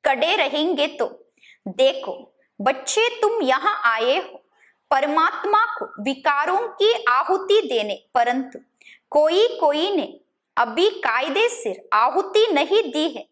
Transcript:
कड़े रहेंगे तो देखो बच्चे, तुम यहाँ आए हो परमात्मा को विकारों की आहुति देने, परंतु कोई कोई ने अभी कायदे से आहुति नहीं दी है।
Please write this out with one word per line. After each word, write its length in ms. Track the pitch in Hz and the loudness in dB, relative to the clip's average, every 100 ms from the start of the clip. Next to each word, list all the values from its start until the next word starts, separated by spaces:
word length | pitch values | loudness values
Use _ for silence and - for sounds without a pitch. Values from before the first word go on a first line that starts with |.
कड़े 300 | 302 262 320 403 | 0 0 0 2
रहेंगे 500 | 277 294 320 294 302 | 0 0 0 0 -2
तो 180 | - - - _ _ _ _ 196 | -2 -6 -6 _ _ _ _ -12
देखो 460 | 185 269 - - 135 - _ _ _ | 0 2 2 -8 -12 -16 _ _ _
बच्चे, 480 | 214 262 - - 466 | -2 -2 -4 0 -2
तुम 300 | 466 427 453 | 0 0 0
यहाँ 380 | 262 254 427 427 233 | 0 0 0 0 0
आए 300 | 226 240 311 | 0 0 0
हो 240 | - - _ _ _ _ _ | -4 -18 _ _ _ _ _
परमात्मा 760 | 269 294 302 339 381 392 415 - | 0 2 0 0 -2 0 2 0
को 160 | - - - | -4 -10 -8
विकारों 580 | 214 269 311 285 302 381 466 | -6 -2 -2 0 0 -2 -4
की 200 | - 415 466 | 0 0 2
आहुति 560 | - 247 - 381 381 415 | 0 0 0 -2 2 2
देने, 360 | 320 240 208 196 _ | 2 -4 -4 -8 _
परंतु 440 | 247 240 254 262 - _ _ _ - _ | 0 0 0 -6 -14 _ _ _ -20 _
कोई 360 | 294 311 359 480 - | 2 4 4 2 2
कोई 320 | 302 294 370 | 0 2 0
ने 180 | 381 220 - _ _ _ - | -2 -4 -12 _ _ _ -2
अभी 320 | 233 226 392 - | -2 2 0 0
कायदे 480 | 240 233 302 294 466 | -2 -2 -2 0 0
से 240 | - - 185 - | 0 -6 -4 0
आहुति 520 | 214 247 254 381 427 440 | 2 2 0 0 2 4
नहीं 340 | 294 302 403 | 2 2 0
दी 240 | 330 285 311 | 0 -2 -4
है। 180 | 262 - | -4 -16